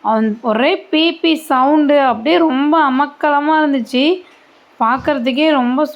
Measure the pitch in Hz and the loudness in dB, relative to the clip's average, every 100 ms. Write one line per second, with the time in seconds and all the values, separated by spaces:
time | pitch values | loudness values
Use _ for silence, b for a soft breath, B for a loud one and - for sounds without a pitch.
0 | 208 220 220 214 240 220 277 370 - 311 | -2 -2 -2 -4 -4 0 0 -2 -2 0
1 | 330 320 330 311 - 262 269 302 294 294 | 0 0 -2 -2 -2 0 2 2 2 2
2 | 262 220 240 339 320 262 294 320 285 262 | 2 0 0 2 2 0 0 2 2 0
3 | 285 - 302 285 294 311 302 269 220 254 | -4 -2 -2 0 0 0 0 -2 -2 0
4 | 294 359 B B B B _ _ 226 262 | 0 -2 B B B B _ _ -2 0
5 | - 277 240 254 311 294 240 262 302 | -2 -2 -2 0 2 2 0 -2 -2